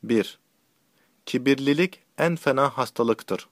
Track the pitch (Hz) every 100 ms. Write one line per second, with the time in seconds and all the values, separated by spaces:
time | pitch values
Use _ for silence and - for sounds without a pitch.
0 | 110 113 95 - _ _ _ _ _ _
1 | _ _ - 127 131 135 139 143 185 -
2 | _ - 160 170 - 131 139 - 123 -
3 | 117 107 - 95 -